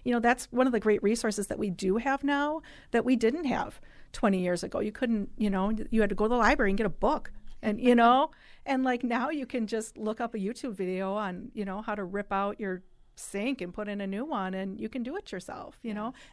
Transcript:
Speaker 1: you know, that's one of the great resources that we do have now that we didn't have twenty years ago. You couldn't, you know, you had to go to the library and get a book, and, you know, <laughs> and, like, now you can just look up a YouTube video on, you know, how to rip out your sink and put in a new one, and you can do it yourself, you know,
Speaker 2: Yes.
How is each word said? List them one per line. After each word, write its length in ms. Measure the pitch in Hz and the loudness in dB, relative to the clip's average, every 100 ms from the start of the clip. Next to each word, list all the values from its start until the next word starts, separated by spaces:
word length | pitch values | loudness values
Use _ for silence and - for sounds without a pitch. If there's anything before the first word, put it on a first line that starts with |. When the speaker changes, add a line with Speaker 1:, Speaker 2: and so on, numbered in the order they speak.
Speaker 1:
you 80 | 247 | -2
know, 80 | 240 | 2
that's 260 | 233 247 - | 4 2 0
one 160 | 240 262 | 2 4
of 60 | |
the 60 | 233 | 4
great 220 | 208 208 | 4 4
resources 460 | 202 226 226 202 196 | 4 2 0 -2 -4
that 100 | 208 | -2
we 140 | 214 | -2
do 260 | 170 190 208 | -2 0 0
have 260 | 254 269 | 0 0
now 380 | 277 285 294 311 - - - | 2 2 0 -2 -8 -20 -2
that 120 | 233 | 0
we 120 | 226 254 | 4 4
didn't 300 | 226 294 302 | 4 2 -2
have 360 | 196 - - - - - | -2 -4 -8 -18 -20 -14
twenty 280 | - 220 190 | 0 2 4
years 220 | 180 180 | 2 -2
ago. 200 | 185 185 | -2 -4
You 100 | 214 | -4
couldn't, 380 | 208 247 226 196 - | -2 0 0 -2 -2
you 140 | 214 | 0
know, 240 | 196 196 220 - | 0 0 -2 0
you 120 | 220 | 2
had 80 | 202 | 2
to 40 | 185 | 4
go 100 | 214 | 2
to 40 | |
the 60 | 240 | 4
library 320 | 220 285 214 | 4 4 4
and 80 | 196 | 2
get 80 | 214 | 0
a 40 | |
book, 420 | - 214 294 - - - - | 2 2 0 -4 -12 -12 -6
and, 180 | 220 214 | -4 2
you 140 | 247 240 | 4 8
know, 340 | 233 254 311 - - | 8 6 4 -2 -20
<laughs> 180 | - - | -14 -4
and, 160 | 269 | 0
like, 200 | 262 247 | 2 0
now 280 | 247 233 254 | 0 0 -2
you 160 | 311 254 | -4 -4
can 180 | 254 214 | -4 -2
just 320 | 220 220 - | -4 -6 -6
look 240 | 214 220 | -4 -4
up 140 | 233 226 | -4 -4
a 20 | |
YouTube 360 | 190 247 269 202 | -4 -4 -8 -6
video 400 | 185 185 190 202 | -4 -2 -2 -2
on, 340 | 202 180 - - | -4 -6 -10 -8
you 100 | 202 | -6
know, 160 | 190 | -6
how 140 | 214 208 | -6 -6
to 80 | |
rip 280 | 185 196 202 | -4 -6 -2
out 280 | 196 202 208 | -2 -2 -4
your 240 | 196 185 - _ - - | -6 -6 -10 _ -20 -18
sink 440 | - 196 226 277 | -10 -6 -4 -4
and 140 | 180 | -6
put 160 | 180 208 | -8 -6
in 100 | 202 | -6
a 80 | 196 | -4
new 160 | 196 | -6
one, 300 | 294 254 185 | -4 -4 -4
and 260 | 190 190 190 | -4 -6 -6
you 80 | 220 | -8
can 160 | 269 | -6
do 140 | 240 349 | -6 -6
it 120 | - | -8
yourself, 480 | 185 - - - - | -12 -10 -12 -14 -12
you 120 | 233 | -10
know, 200 | 208 220 262 | -6 -8 -10
Speaker 2:
Yes. 80 | - | -16